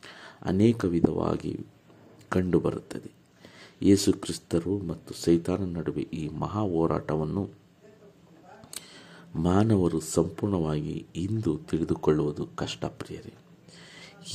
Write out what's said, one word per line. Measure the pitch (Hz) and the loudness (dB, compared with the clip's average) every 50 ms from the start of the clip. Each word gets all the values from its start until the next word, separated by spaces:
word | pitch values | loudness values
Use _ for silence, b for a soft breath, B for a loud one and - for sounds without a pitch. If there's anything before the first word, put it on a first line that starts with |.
| B B B B B B B B | B B B B B B B B
ಅನೇಕ | - - 90 95 107 117 117 117 104 | -4 0 4 6 6 6 4 4 0
ವಿಧವಾಗಿ | 90 85 82 82 80 80 85 85 82 80 80 78 78 82 - - - - _ _ - - - - - - - - - | 0 2 4 2 2 2 0 0 0 0 -2 -4 -6 -8 -8 -10 -14 -18 _ _ -20 -20 -20 -20 -20 -20 -20 -10 -2
ಕಂಡುಬರುತ್ತದೆ. | - 92 92 90 85 82 82 - - - - - - - - - - _ _ _ B B B B B B B B B B | 0 0 2 4 2 2 2 0 -2 -4 -8 -10 -12 -14 -14 -16 -20 _ _ _ B B B B B B B B B B
ಯೇಸು | - 95 101 95 - 101 - | 6 6 6 6 6 4 2
ಕ್ರಿಸ್ತರು | - - - 85 - - - - 85 82 87 98 101 | 2 -2 -6 -8 -8 -4 -2 -2 -2 0 0 -2 -2
ಮತ್ತು | 90 82 80 - - - - | -4 -6 -8 -8 -10 -14 -14
ಸೈತಾನ | - - 85 85 82 85 - 90 95 98 90 85 | -2 2 4 4 4 4 0 -2 -2 -2 -4 -4
ನಡುವೆ | 85 73 - - - | -4 -4 -4 -4 -4
ಈ | - - - 85 78 | -6 -6 -6 -6 -6
ಮಹಾ | - 78 76 76 78 101 104 | -6 -6 -6 -6 -4 -2 -2
ಹೋರಾಟವನ್ನು | 107 95 85 82 82 82 80 80 - - 76 78 78 78 80 98 95 - - - _ _ _ _ - - - - - - - _ - - - - - - - - B B B B B B B B B B B B B B - | -2 0 2 2 2 2 2 0 -2 -2 -2 -2 -2 -2 -2 -2 -4 -4 -8 -14 _ _ _ _ -20 -20 -20 -20 -20 -20 -20 _ -20 -20 -20 -20 -20 -20 -20 -20 B B B B B B B B B B B B B B -4
ಮಾನವರು | 78 82 87 90 98 107 113 110 95 87 85 82 80 | 0 2 4 4 4 4 4 4 4 4 2 2 0
ಸಂಪೂರ್ಣವಾಗಿ | 76 - - 85 82 87 - - 110 104 98 87 80 78 78 76 76 78 80 82 - - - | -4 0 2 2 2 2 0 -2 -2 0 0 0 0 0 -2 -2 -2 -4 -6 -8 -10 -10 -6
ಇಂದು | 80 90 98 110 110 110 85 76 | -6 -4 -2 -2 -2 0 0 -2
ತಿಳಿದುಕೊಳ್ಳುವುದು | 78 80 - - 80 82 - 82 - - 80 78 76 76 73 73 - - - - | -2 -4 -4 -2 -2 0 0 -2 2 2 2 2 2 0 -2 -4 -6 -8 -10 -8
ಕಷ್ಟ, | - - - - - - | -8 -8 -8 -6 -6 -8
ಪ್ರಿಯರೇ. | - - - - - - - - - - - - - - - - B B B B B B B B B B B - - | -8 -8 -10 -12 -14 -14 -14 -14 -16 -18 -20 -20 -20 -20 -20 -20 B B B B B B B B B B B -12 2